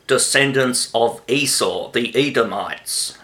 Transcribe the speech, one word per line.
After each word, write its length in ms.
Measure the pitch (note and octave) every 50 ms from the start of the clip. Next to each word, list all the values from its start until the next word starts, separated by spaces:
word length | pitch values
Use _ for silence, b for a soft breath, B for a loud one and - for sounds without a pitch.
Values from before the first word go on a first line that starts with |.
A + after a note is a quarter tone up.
| b
descendants 840 | - C3 B2 - - - C#3 C#3 C#3 B2+ C3+ C3 B2+ B2 - - - -
of 280 | A2+ A#2 A#2 - - -
Esau, 640 | - D3+ D3 C#3+ C3 - - G#2+ F#2 F2+ F#2 - -
the 220 | - A#2+ A#2+ A2+ -
Edomites, 1000 | B2+ C#3+ C#3+ A#2+ B2+ A2+ G2+ F#2+ G2+ F2+ F2 - - - - - - - - - -